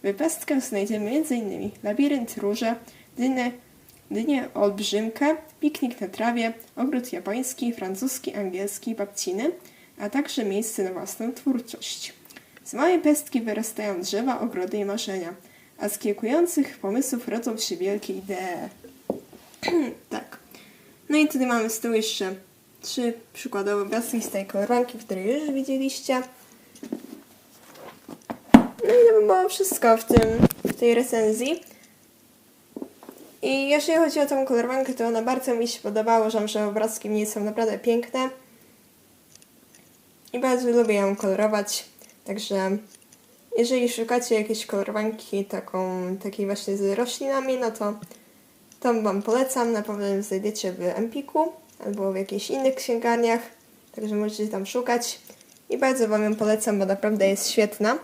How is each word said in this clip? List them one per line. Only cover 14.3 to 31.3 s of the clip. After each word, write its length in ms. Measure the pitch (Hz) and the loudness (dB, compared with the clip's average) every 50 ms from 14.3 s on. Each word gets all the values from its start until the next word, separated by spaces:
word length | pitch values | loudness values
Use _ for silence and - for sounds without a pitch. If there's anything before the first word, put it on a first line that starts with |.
| 240 - | 0 0
ogrody 360 | 220 240 - - - 214 220 | -2 -4 -2 -4 -4 -2 -2
i 80 | 214 202 | -2 -2
marzenia, 500 | 196 202 226 - 214 190 190 175 165 185 - - - - - - - _ - | -2 -2 -4 -4 -4 -6 -6 -6 -8 -10 -14 -18 -20 -20 -20 -20 -20 _ -8
a 100 | - 208 | -6 -6
z 100 | - - | -6 -4
kiełkujących 800 | - 220 208 - - 220 262 320 349 349 - 311 277 - - - | -2 -2 -2 0 0 0 4 4 4 4 4 0 0 0 -2 -8
pomysłów 500 | - 196 202 247 269 - - 233 - - | -4 -2 0 0 0 0 -2 -4 -4 -4
rodzą 280 | - 233 233 269 - | -4 -2 -2 -4 -4
się 200 | 220 - - 190 | -4 -4 -4 -4
wielkie 360 | 165 185 196 202 208 - - 196 | -2 -2 -2 -2 -2 -4 -6 -8
idee. 560 | 190 190 190 196 180 185 185 175 156 - 196 - - - - - - - - - - - - - - - - - - - - | -8 -6 -6 -6 -6 -4 -6 -6 -6 -8 -12 -14 -18 -20 -20 -20 -20 -8 -8 -8 -8 -8 -18 -20 -20 -20 -20 -16 -6 -4 0
<clears throat> 240 | 349 339 285 233 - - - _ | 2 2 2 0 -4 -10 -12 _
Tak. 280 | - - - - - - - - - - - - - - - - - - - - | -8 -8 -8 -10 -18 -20 -20 -20 -20 -20 -20 -20 -20 -20 -20 -20 -20 -20 -4 0
No 100 | 294 302 | 4 4
i 100 | 311 302 | 4 4
tutaj 180 | - 262 254 | 4 0 0
mamy 240 | 247 240 233 220 226 | 2 2 2 0 0
z 100 | 226 - | -2 -4
tyłu 140 | - 233 226 | -2 0 2
jeszcze 400 | 220 214 - - - 202 190 196 - - - _ _ _ _ - - - | 2 2 0 -2 -2 -4 -4 -4 -8 -12 -20 _ _ _ _ -20 -14 -12
trzy 300 | - - - 247 233 226 233 - - _ | -8 -4 0 0 0 -2 -4 -10 -20 _
przykładowe 500 | - - 247 - - 196 202 208 202 202 | -12 -12 -6 -4 -2 0 0 0 0 0
obrazki 400 | 196 214 226 233 - - 233 220 | 0 -2 -2 -2 -2 -4 -4 -4
z 60 | - | -2
tej 180 | - 202 196 | -4 -6 -6
kolorowanki, 520 | 196 - 196 202 208 240 240 247 247 - 220 | -4 -2 -2 0 2 2 2 2 0 -4 -14
które 240 | - - 196 190 185 | -10 -8 -8 -4 0
już 280 | 208 254 294 311 294 | 0 0 0 0 -2
widzieliście. 720 | 269 269 262 269 269 269 269 269 262 - - - 262 254 254 254 - - - - - - - - - - - - - - - - - - - - - - - - - - - - - - - - - - - - - - - - - - - - - - - - - - 480 | -2 -2 0 0 -2 0 0 -2 -4 -6 -2 -2 -2 -2 -2 -6 -14 -20 -20 -20 -20 -20 -20 -20 -20 -18 -10 -10 -10 -10 -10 -14 -18 -18 -20 -20 -20 -20 -20 -20 -20 -20 -20 -20 -20 -20 -20 -20 -20 -20 -18 -20 -20 -20 -12 -14 -14 -14 -12 8 8 8 8 8 -4 -2 2
No 60 | 415 440 | 6 8
i 160 | 494 466 466 | 10 10 10
to 120 | 440 427 | 10 8
by 60 | 427 | 8
było 220 | 415 370 370 370 403 | 6 6 6 4 2
wszystko 480 | - - 392 381 - - - 233 226 | 0 0 -2 -2 0 2 6 6 6
w 80 | 226 - | 6 4
tym, 420 | - - 233 226 220 226 233 233 - - - - | 6 6 6 6 6 4 2 2 2 0 -2 -6
w 100 | - - | -6 -2
tej 200 | - 247 240 233 | 2 4 4 4
recenzji. 680 | 233 254 247 - 226 220 214 | 4 2 0 0 2 2 2